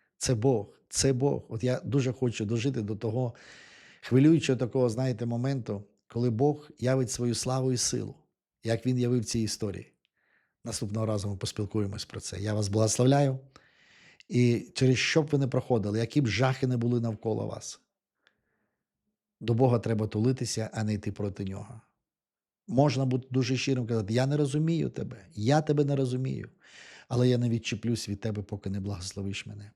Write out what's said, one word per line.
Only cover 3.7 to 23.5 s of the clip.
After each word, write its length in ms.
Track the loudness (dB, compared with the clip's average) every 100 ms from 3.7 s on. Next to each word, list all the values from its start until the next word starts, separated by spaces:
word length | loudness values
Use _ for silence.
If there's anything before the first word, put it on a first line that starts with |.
| -20 -20 -16
хвилюючого 580 | 2 6 8 6 4 0
такого, 300 | 0 2 2
знаєте, 360 | 2 -2 -2 -2
моменту, 580 | -2 -2 -2 -4 -8 -10 _ _
коли 220 | -2 0
Бог 400 | 2 2 2 -6 -4
явить 320 | 0 0 0
свою 240 | -2 -2 -2
славу 360 | -2 -2 0
і 60 | 0
силу, 380 | -2 -4 -6 -12 _ _ _ _
як 220 | -2 0 0
Він 140 | 2
явив 220 | 2 2
в 40 | 0
цій 140 | -2
історії. 520 | -2 -2 -6 -6 -12 _ _ _ _ _ _ _
Наступного 420 | -10 -6 -4 -2 0
разу 240 | 0 -2
ми 80 | -4
поспілкуємось 680 | -6 -4 -2 0 -2 -4 -10
про 140 | -10
це. 200 | -10 -6
Я 140 | -2
вас 140 | -2 0
благословляю. 720 | 4 4 4 4 6 4 0 -8 -20 _ _ _ -20 -20 -20 -2
І 420 | 4 4 4 -2
через 240 | 2 4 4
що 260 | 2 2
б 40 | 2
ви 100 | 2
не 100 | 2
проходили, 520 | 0 2 0 0 -2
які 220 | 0 0
б 60 | 2
жахи 400 | 2 2 2 0
не 100 | 0
були 240 | 0 0
навколо 460 | -2 -4 -4 -2 -4
вас, 320 | -8 -12 -18 _ _ _ _ _ _ _ _ _ _ _ _ _ _ _ -10
до 140 | -2
Бога 260 | 4 4 4
треба 280 | 0 -2 -2
тулитися, 600 | 0 0 0 -2 -4 -6
а 100 | -4
не 100 | -2
йти 180 | -2 -4
проти 320 | -6 -6 -6
Нього. 380 | -8 -8 -12 -18 _ _ _ _ _ _ _ _ -4
Можна 380 | 2 4 2 0
бути 220 | -2 -2
дуже 260 | -2 0